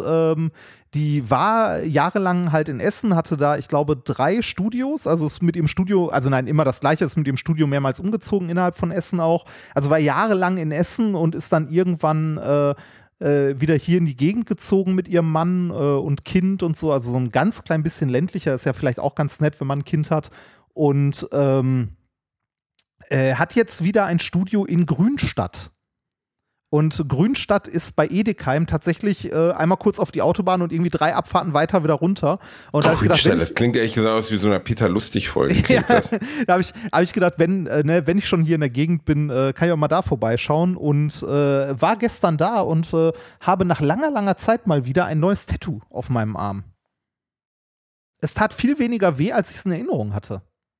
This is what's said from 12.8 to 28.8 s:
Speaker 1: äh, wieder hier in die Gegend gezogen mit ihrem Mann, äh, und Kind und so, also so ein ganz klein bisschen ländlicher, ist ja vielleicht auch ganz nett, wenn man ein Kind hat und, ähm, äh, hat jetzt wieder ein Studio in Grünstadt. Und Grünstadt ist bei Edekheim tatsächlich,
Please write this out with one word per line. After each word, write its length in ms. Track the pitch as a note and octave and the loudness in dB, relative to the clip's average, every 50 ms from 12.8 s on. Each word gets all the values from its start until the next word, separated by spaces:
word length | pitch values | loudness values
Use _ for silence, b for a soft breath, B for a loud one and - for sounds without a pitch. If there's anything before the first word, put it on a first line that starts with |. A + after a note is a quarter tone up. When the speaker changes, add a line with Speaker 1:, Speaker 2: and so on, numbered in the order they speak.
| B B B B B B _ - | B B B B B B _ -6
Speaker 1:
äh, 400 | F#3 C#3+ C#3+ C#3+ C#3 C#3 C#3 B2+ | -2 0 2 2 2 0 0 0
wieder 140 | D3+ D#3 D#3+ | 0 2 2
hier 220 | C#3 - E3+ F3 F3+ | 2 2 2 2 2
in 60 | E3+ | 2
die 120 | D3+ C3 | 0 0
Gegend 280 | B2 C#3+ F3 G#3+ A#3+ A3 | 0 0 0 0 -2 -4
gezogen 500 | - G#3 - - - G3+ G3 F#3 F#3+ F#3 | -4 -4 -6 -2 0 0 0 2 2 0
mit 120 | F#3 F3+ | -2 -2
ihrem 240 | - F3 E3+ D#3+ D#3+ | 0 0 0 2 2
Mann, 380 | D#3 D#3+ E3 F3 F#3 F3+ F3+ E3+ | 0 0 0 0 0 0 -2 -2
äh, 40 | - | -2
und 520 | - C#3+ C#3+ C#3+ C#3 D#3 D#3 C#3+ - - | -2 0 0 0 0 0 -2 -2 -4 -2
Kind 360 | - - F#3 F3+ F#3+ G3 F#3 | -2 0 0 2 0 0 0
und 140 | F3+ E3 D#3 | -2 -2 -2
so, 160 | - D#3+ D#3 | -2 0 0
also 200 | C#3+ C3+ A#2 B2 B2 | 0 0 0 -2 -2
so 40 | |
ein 140 | B2+ B2+ A#2 | -2 -2 0
ganz 320 | - B2+ D#3 A3 - - - | 0 2 2 0 0 -4 -4
klein 200 | - E3 D#3 D3+ | -4 -2 -2 -2
bisschen 260 | D#3+ - - D3+ C3 | -2 -4 -4 -2 0
ländlicher, 440 | B2 B2+ F3 F#3 - F#3 - D#3 C3 | 0 0 0 -2 -4 -4 -2 -2 -2
ist 120 | B2+ - | -2 -2
ja 80 | C#3+ B2 | -4 -2
vielleicht 260 | - D#3+ B2+ B2 - | -2 -2 -2 -2 -2
auch 160 | - C#3+ - | -4 -4 -2
ganz 240 | - D3 C#3+ - - | -2 -4 -4 -2 0
nett, 220 | D3+ D3+ - - | 0 0 0 -2
wenn 60 | C#3+ | -4
man 120 | C3+ C#3 C#3+ | -4 -4 -4
ein 60 | D3 | -4
Kind 260 | - E3+ D3+ D3+ - | -2 -2 -2 0 0
hat 180 | E3 D3+ - - B B B B B B B B _ | -2 -2 -2 -6 B B B B B B B B _
und, 520 | - D3+ C#3+ C#3 C#3+ C#3+ C#3+ C3+ - - - | 0 2 2 4 2 2 0 0 -4 -6 -4
ähm, 640 | - C#3+ C#3+ C3+ C3+ C3+ B2+ C3 C3 B2+ A#2+ G2+ - - _ _ _ _ _ _ _ _ _ _ _ _ _ _ _ - - _ _ _ - - | -2 0 2 2 2 2 2 0 0 0 -2 -4 -8 -14 _ _ _ _ _ _ _ _ _ _ _ _ _ _ _ -20 -20 _ _ _ -8 -4
äh, 260 | C#3+ C3 C3 C3+ C3 | 0 0 2 2 0
hat 200 | A#2+ E3+ - - | 0 -2 0 0
jetzt 280 | A#3 - - - - D#3+ | 0 0 0 -2 -2 -2
wieder 220 | F#3+ G3+ A3 G3+ | 0 2 2 2
ein 140 | F3 F3 E3+ | 2 0 -2
Studio 460 | - - - F3 F#3+ F#3+ A3 G3+ G3 | -2 -2 -2 -2 0 0 0 0 0
in 200 | - F3 E3+ F3 | 0 0 0 2
Grünstadt. 840 | D3+ - C3+ F#3+ B3 C#4+ - - - - - F#2 F2+ - - - - - _ _ _ _ _ _ _ _ _ _ _ _ _ _ _ _ _ _ _ | 2 2 2 2 2 0 0 -2 -2 -2 -4 -4 -4 -6 -12 -16 -16 -20 _ _ _ _ _ _ _ _ _ _ _ _ _ _ _ _ _ _ _
Und 380 | D3+ D3+ D#3 D#3 - - D#3 | 0 0 2 0 0 -2 -4
Grünstadt 600 | C3+ C3+ B2+ F#3 A#3+ C#4 - - - G3+ G3 - | -2 0 0 2 2 0 -2 0 0 0 0 0
ist 280 | - - E3+ - - - | -2 -4 -6 -6 -2 -2
bei 120 | - D#3 | -2 -2
Edekheim 580 | - E3+ G3 G#3 A3+ G3 - - C3+ C3 D#3 E3+ | 0 0 0 0 -2 -2 -2 -2 -2 0 0 0
tatsächlich, 640 | - E3 D3+ | 0 -2 -2